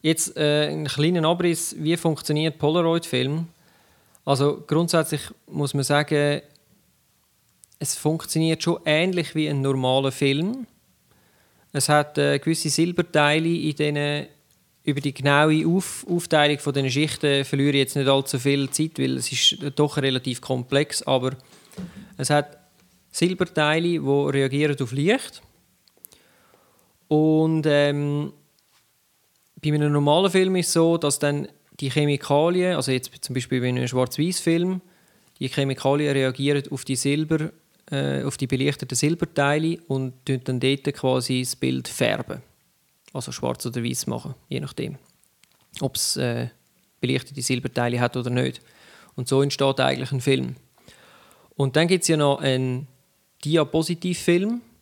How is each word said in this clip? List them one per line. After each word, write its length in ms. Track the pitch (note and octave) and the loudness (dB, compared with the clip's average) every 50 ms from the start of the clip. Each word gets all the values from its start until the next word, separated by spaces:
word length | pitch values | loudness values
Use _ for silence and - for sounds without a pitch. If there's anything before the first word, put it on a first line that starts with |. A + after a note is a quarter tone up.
Jetzt, 340 | - D#3 D#3+ - - - - | 0 0 0 0 -2 -6 -2
äh, 300 | - D3+ D3 D3 D3+ D3+ D3+ | 0 2 2 2 2 2 0
einen 180 | D#3 D#3 D3+ | -2 -4 -4
kleinen 380 | C#3+ - C#3+ D3 E3 F3+ F3 D#3 | -4 0 2 2 2 4 4 4
Abriss, 520 | D#3+ F3 F3 F3 F3 E3 D#3+ - - - - | 2 2 2 2 0 0 0 -4 -8 -8 -4
wie 180 | D#3 D#3 E3+ | 0 0 0
funktioniert 640 | E3+ - E3+ D#3 - - - D3+ D3+ D#3 D#3+ - - | 2 0 -2 -2 -2 -2 -2 0 0 0 -2 -2 0
Polaroid-Film? 880 | - D3 D#3 F3 E3 E3 E3 E3+ E3 - - B2+ B2+ C3+ D3 E3 E3+ E3 _ _ _ _ _ _ _ _ _ _ _ _ _ _ _ | 0 2 2 2 2 2 0 0 -2 -2 -2 -2 0 0 -2 -4 -6 -8 _ _ _ _ _ _ _ _ _ _ _ _ _ _ _
Also 380 | C#3+ C#3 B2+ C#3+ D3 C#3+ - - | 0 2 2 2 0 0 -2 -4
grundsätzlich 560 | - D3+ D#3+ E3+ E3 - E3 D#3+ - D#3 C#3+ - - - _ _ | -2 0 0 2 2 2 0 0 0 -4 -6 -8 -12 -18 _ _
muss 260 | - - D3 C#3+ C3+ | -10 -4 -4 -4 -2
man 120 | - C#3 C3+ | -2 -2 0
sagen, 580 | - D3 D3 D3+ - D#3 D3 D3 D3 D3 - - - _ _ _ _ _ _ _ _ _ _ _ _ _ _ _ _ _ _ _ _ _ _ - _ _ _ | 2 2 2 2 2 0 2 2 0 0 -2 -6 -14 _ _ _ _ _ _ _ _ _ _ _ _ _ _ _ _ _ _ _ _ _ _ -20 _ _ _
es 160 | - - - | -6 -6 -6
funktioniert 640 | - - D3+ D#3+ D#3+ - - - D#3+ D#3+ D#3+ D#3+ D#3+ | -2 0 0 0 0 -4 -4 0 0 2 2 0 0
schon 160 | - E3+ E3+ E3 - | 0 -2 -2 0 0
ähnlich 500 | D#3+ D3+ D#3 F3 F#3+ F3+ F3 D#3 - - | 2 2 2 2 2 0 -2 -4 -2 -2
wie 140 | D#3 D3+ D3+ | -2 -2 0
ein 120 | D3 C#3 | 0 0
normaler 480 | C3+ C#3 C3+ C3 B2+ B2+ C3 C3+ C3+ C3+ | 0 0 0 2 2 2 2 2 2 0
Film. 540 | - - D3 C#3 C#3 D3 E3 G3+ B3 C4+ A#3 _ _ _ _ _ _ _ _ _ _ _ _ _ _ _ _ _ _ _ _ _ | 0 2 2 2 2 2 -2 -2 -4 -6 -10 _ _ _ _ _ _ _ _ _ _ _ _ _ _ _ _ _ _ _ _ _
Es 160 | - D3 - - | -4 -2 2 4
hat, 300 | D3+ D3 C#3+ D3 - D3 | 4 2 2 0 -2 0
äh, 200 | C#3+ C#3+ C#3+ C#3 | 2 2 2 0
gewisse 320 | - E3 E3 - - D#3 | 0 -2 -2 -2 -2 -2
Silberteile 800 | C#3+ - E3 F3 E3+ F3+ E3+ - - D3+ D3 D3 D3+ D#3+ D#3+ E3 | 0 0 0 0 0 -2 -4 0 2 2 4 4 2 2 2 0
in 280 | E3+ E3 D#3+ D#3 C#3+ | -2 0 -2 -4 -2
denen, 500 | - D3+ D3 D3 D3 D3 D3 D3 D3 C#3 - _ _ _ _ _ _ _ _ _ _ _ | -2 -2 0 0 0 -2 -2 -2 -4 -6 -10 _ _ _ _ _ _ _ _ _ _ _
über 160 | - C#3 C#3+ | -4 -2 -2
die 140 | C#3+ C#3+ C3+ | -4 -6 -6
genaue 520 | - C3 C#3+ C#3+ C#3+ D3+ D#3 D#3 D#3 D#3 | 0 2 4 6 6 6 6 4 4 4
Auf-, 400 | E3 E3+ F#3+ - - - - - - | 2 2 2 0 -2 -10 -12 -4 -2
Aufteilung 480 | F3 F3 - - E3 D3+ D3 D3 D3 C3+ | -2 -2 0 2 4 4 4 4 2 0
von 160 | - D3 C3+ | -2 -2 -2
diesen 160 | C#3 C3+ C3 | 0 0 0
Schichten 540 | B2 C#3+ D#3 D3+ - - - D3 C#3 C#3 C3+ | 0 0 0 -2 -2 -2 0 0 2 0 0
verliere 240 | - - C#3 C#3 C#3+ | -2 0 2 2 2
ich 60 | C#3 | 2
jetzt 200 | C#3 C3+ B2+ - | 2 0 0 0
nicht 100 | C#3+ C3+ | 0 2
allzu 320 | C3+ C#3 C3+ C3+ - - B2+ | 4 2 2 2 -2 -6 -2
viel 300 | B2 C#3+ C#3 C#3 C#3 C3 | 0 0 0 0 -2 -2
Zeit, 300 | - - D#3 D#3+ _ - | -2 -4 -4 -4 _ -2
weil 180 | C3+ C3 C3 | -2 -2 -2
es 160 | C3 B2 - | -4 -4 -4
ist 240 | C3+ B2 - - - - C#3+ C#3+ C#3 | -2 0 0 0 0 0 -8 -6 2
doch 200 | - D3 C#3+ - | 2 2 2 2
relativ 460 | D3+ C3+ C3+ C3 B2+ B2+ C3 B2 - | 0 0 0 0 0 -4 -4 -8 -8
komplex, 600 | - - C3 B2 A#2+ - C#3 C#3 D3+ D3 - - | -4 -4 -4 -4 -2 0 0 0 0 0 -4 -6
aber 280 | - - C3+ B2+ B2 C3 C3 - _ _ - - _ _ - - - - - - - - - - | 0 2 2 2 2 -2 -4 -6 _ _ -20 -20 _ _ -16 -16 -14 -14 -16 -18 -20 -18 -8 -6
es 100 | C3 B2 | 0 2
hat 300 | D3 D3 C#3+ - - - _ _ _ _ _ _ _ _ _ _ | 2 2 2 -2 -14 -20 _ _ _ _ _ _ _ _ _ _
Silberteile, 760 | - - E3+ F3+ F#3 E3+ F#3 - - D#3+ D3+ D3 D#3 E3 E3+ F3 | -2 0 0 0 2 0 -4 -2 0 0 2 2 2 2 0 0
die 100 | F3 D#3 | -2 0
reagieren 800 | C#3 C3+ C#3 C#3+ C#3+ C#3+ C3+ C#3 C3+ C3 C3+ C#3+ D3+ D3 C#3+ C3 | 0 2 2 2 2 2 0 0 0 0 0 0 0 0 0 -2
auf 100 | C3+ A2+ | -4 -4
Licht. 480 | B2+ C#3 C#3+ F3+ A#3 C4+ - - - - - _ _ _ _ _ _ _ _ _ _ _ - _ - _ _ _ _ _ _ _ _ _ _ _ _ _ _ _ _ _ _ _ | -2 0 2 2 2 0 -2 -10 -16 -20 -20 _ _ _ _ _ _ _ _ _ _ _ -20 _ -20 _ _ _ _ _ _ _ _ _ _ _ _ _ _ _ _ _ _ _
Und, 560 | D3+ D3+ D#3 D#3 D#3 D#3 D#3+ D#3+ D#3+ D#3+ D3 | 2 4 4 4 4 4 4 2 2 2 2
ähm, 680 | D#3 D3 D3 C#3+ C#3+ C#3+ C#3+ D3 C#3+ C#3+ D3 D3 C#3 - _ _ _ _ _ _ _ _ _ _ _ _ _ _ _ _ _ _ _ _ _ _ _ _ - | 2 4 4 4 2 2 0 -2 -2 -2 -2 -4 -6 -10 _ _ _ _ _ _ _ _ _ _ _ _ _ _ _ _ _ _ _ _ _ _ _ _ -4
bei 100 | - D3+ | -2 0
einem 200 | D3+ D3+ D3 D3 | 2 2 2 2
normalen 380 | D3 D3 C#3+ C#3+ D3 E3+ G3 F#3+ | 2 4 4 6 4 4 4 4
Film 260 | E3+ F#3+ F#3 F#3+ F#3+ | 4 4 2 4 2
ist 100 | F3+ E3+ | 0 0
es 60 | - - | 2 4
so, 240 | E3+ E3 E3 E3+ E3 | 4 4 4 4 2
dass 200 | - C#3+ C#3 - | 2 0 0 2
dann 300 | D3+ C#3+ C#3+ D3 C#3+ - _ _ _ _ _ - | 0 0 0 -2 -4 -8 _ _ _ _ _ -6
die 100 | C#3+ C3+ | -6 -2
Chemikalien, 840 | B2 D3+ D3 D3 C#3+ C3+ - - C#3+ D3 D#3 E3+ F3+ F#3 F3+ F3+ F3 | 0 0 2 2 0 -2 0 2 2 4 4 4 2 2 0 0 0
also 160 | D#3 E3+ C#3 | 0 0 0
jetzt 180 | C3 B2+ B2+ - - - - | -2 -2 -4 -8 -14 -14 -10
zum 100 | - B2+ | -6 -4
Beispiel 280 | C3 B2 - C3 B2 | -6 -2 -2 -2 0
bei 60 | B2 B2+ | 0 0
einem 200 | B2 B2+ B2 B2 | 0 -2 -2 0
Schwarz-Weiß-Film, 920 | C3 B2+ B2+ B2 - - D3+ F3 F3+ - - E3 E3 E3+ F3 F#3 F#3 F#3 _ _ _ _ _ _ _ _ _ _ _ _ | 0 0 0 0 0 -2 -2 -2 -2 -2 0 0 2 2 2 0 -2 -4 _ _ _ _ _ _ _ _ _ _ _ _
die 80 | C3+ C3 | -8 -4
Chemikalien 640 | - - C#3 C#3 C3 - - C3+ C#3+ D3 D3+ D3 | -2 -2 0 -2 -2 0 0 2 2 2 2 0
reagieren 500 | C#3 C3+ C3+ C3 B2 - C#3 C#3+ C#3+ C#3 C3+ - | 2 2 0 0 -2 -2 0 0 0 0 -2 -4
auf 140 | D3 C3 - | -10 -10 -6
die 120 | - C3+ | -4 -4
Silber-, 540 | B2 - C#3+ C#3+ D3+ D#3 D3+ D#3+ D#3 D#3 - - _ _ _ _ _ _ - | -2 0 0 0 0 0 0 0 -2 -2 -6 -8 _ _ _ _ _ _ -6
äh, 320 | D3 C#3 C#3 C#3 C#3 C3+ C3+ | -4 -2 -2 -2 -2 -2 -2
auf 120 | C#3 - | -4 -4
die 100 | - C3+ | -4 -4
belichteten 480 | B2 C3+ B2+ C3+ C#3+ C#3 - C3+ B2 B2+ | -2 -2 0 0 -2 -2 -4 -8 -6 -4
Silberteile 840 | - - D3+ E3+ E3+ - - - - C#3+ C#3 D3 D#3 D#3+ D#3+ E3+ E3 - - | 0 0 0 0 0 -4 -4 0 0 2 2 2 0 0 -2 -4 -6 -6 -4
und 240 | C3+ C3+ C3 B2+ B2 _ _ | -4 -4 -4 -6 -8 _ _
tun 140 | - C3+ B2+ B2+ | -4 -4 -4 -2
dann 160 | - B2+ B2 | -4 -4 0
dort 320 | B2+ C3 C#3 C3+ - D3 C#3 | 0 0 0 0 -2 -6 -6
quasi 460 | - - C3 C3 B2+ B2 - C3+ B2+ | -2 0 0 0 0 0 -2 -2 -2
das 140 | B2+ B2+ - | -2 -4 -6
Bild 320 | _ - C3 C3 C3 B2 - | _ -2 -2 -2 -4 -6 -8
färben. 540 | - - C3+ A2+ G#2 - - - - - - _ _ _ _ _ _ _ _ _ _ _ _ - | -4 0 0 0 0 -2 -4 -10 -12 -14 -14 _ _ _ _ _ _ _ _ _ _ _ _ -12
Also 180 | - C3+ A#2+ - | -10 -10 -10 -10
schwarz 340 | B2 - - B2 B2+ - - | -8 -4 -4 -4 -4 -4 -8
oder 180 | A#2+ A#2+ A#2+ A#2 | -6 -6 -4 -4
weiß 240 | B2 B2 - - - | -4 -4 -4 -6 -6
machen, 260 | A#2+ A#2 - - B2+ _ _ _ | -6 -6 -8 -12 -14 _ _ _
je 100 | C#3 B2+ | -8 -6
nachdem, 380 | C#3+ C3+ - - C3+ D3+ D3 - _ _ _ _ _ _ _ _ _ _ _ _ _ _ - - | -6 -8 -8 -8 -8 -8 -10 -14 _ _ _ _ _ _ _ _ _ _ _ _ _ _ -10 -6
ob's, 360 | C#3 C3 - - - - - | -6 -6 -4 -4 -4 -4 -2
äh, 320 | - C3 B2 A#2 A#2 B2 A#2+ _ _ _ _ _ _ _ _ _ _ | -2 -2 -2 -2 -4 -6 -8 _ _ _ _ _ _ _ _ _ _
belichtete 400 | - B2+ C3+ C3 - - C#3 C#3 | -4 -2 -2 -4 -4 -8 -12 -8
Silberteile 580 | A#2+ - C3 B2 C3 C3 - B2 A#2+ A#2+ A#2+ A#2+ | -4 -4 -4 -2 -4 -4 -2 -2 -2 0 0 0
hat 160 | B2 A#2+ - | 0 0 -2
oder 120 | B2+ A#2 A#2+ | -4 -4 -2
nicht. 320 | B2 B2+ C3 B2+ A#2+ - _ _ _ _ - - - - - _ _ | -2 0 -2 -2 -4 -8 _ _ _ _ -20 -20 -20 -20 -20 _ _
Und 140 | - B2 - | -10 -2 0
so 120 | C3+ C3+ | 2 2
entsteht 380 | C#3 C#3+ - - C#3 C3+ C3+ - | 2 2 0 0 0 0 2 2
eigentlich 320 | C3 C3 C3+ B2+ C3 - | 0 0 0 -2 -4 -4
ein 100 | C#3 C3 | -6 -2
Film. 360 | - C#3+ C3+ C3 B2+ B2 B2+ - _ _ _ _ _ - - _ - - - - _ _ _ _ _ _ _ | 2 2 2 2 0 -6 -10 -14 _ _ _ _ _ -20 -20 _ -20 -20 -20 -20 _ _ _ _ _ _ _
Und 200 | - C#3 C3+ B2 | -2 -2 2 2
dann 100 | D3+ E3 | 2 4
gibt's 220 | E3+ F#3+ F3 - - | 4 2 0 2 0
ja 80 | E3 | 2
noch 240 | D3+ D3 C#3+ C#3 - | 4 4 2 2 2
einen 480 | - C3+ C3 B2+ C3 B2+ B2+ B2+ C#3+ - _ _ _ _ _ _ _ _ _ _ - | 0 0 0 0 0 -2 -4 -6 -8 -12 _ _ _ _ _ _ _ _ _ _ -4
Diapositivfilm. 1160 | D3 D#3+ E3 D3 C#3 - D#3+ E3 E3 F3 E3+ - F3+ F3 - - - F3 F3 G3 G#3+ A#3+ A#3+ - _ _ _ | 0 2 2 2 2 0 -2 0 0 -4 -4 -4 -4 -4 -2 2 2 2 2 2 -2 -4 -6 -10 _ _ _